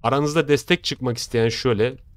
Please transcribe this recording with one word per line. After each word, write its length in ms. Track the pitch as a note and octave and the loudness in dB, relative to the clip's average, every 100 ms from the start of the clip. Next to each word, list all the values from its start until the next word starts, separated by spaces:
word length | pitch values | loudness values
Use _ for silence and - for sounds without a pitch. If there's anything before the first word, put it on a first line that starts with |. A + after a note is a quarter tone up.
Aranızda 460 | A#2 C#3 D3 D#3 D3 | 0 0 0 0 2
destek 360 | D3 - F3 | 0 2 -2
çıkmak 340 | - C#3+ B2+ A#2+ | -2 -4 -4 -4
isteyen 300 | - A#2 A2+ | -4 0 0
şöyle 460 | A2+ C3 A2 A#2 C3 - | 0 -2 0 0 -2 -20